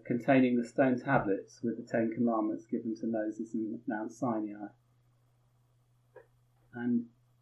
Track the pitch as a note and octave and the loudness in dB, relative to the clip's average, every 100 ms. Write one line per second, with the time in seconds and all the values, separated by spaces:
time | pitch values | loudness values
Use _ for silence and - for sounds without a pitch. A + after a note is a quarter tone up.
0 | - A#2+ - C3+ B2+ A#2+ A#2 - C3 B2 | -4 -2 4 6 6 4 0 2 4 2
1 | C#3 C3 G2+ F#2+ - - A#2 A2 - A#2+ | 2 2 2 -2 -4 -6 -4 -4 -2 0
2 | A2+ A2+ A#2 A2+ G#2+ A2 - A#2 A#2 G#2+ | 0 0 2 2 0 -4 -4 -6 -4 -6
3 | A2+ A2+ G#2+ G#2+ A2 A2+ G#2+ A#2 - A2 | -4 -2 -4 -6 -6 -4 -4 -6 -6 -4
4 | A2+ - B2+ A2 G#2+ G#2 G2+ - _ _ | -6 -4 -2 -2 -4 -8 -14 -18 _ _
5 | _ _ _ _ _ _ _ _ _ _ | _ _ _ _ _ _ _ _ _ _
6 | _ - - _ _ _ _ A#2+ A#2+ A#2+ | _ -20 -20 _ _ _ _ -6 0 0
7 | - _ _ _ | -2 _ _ _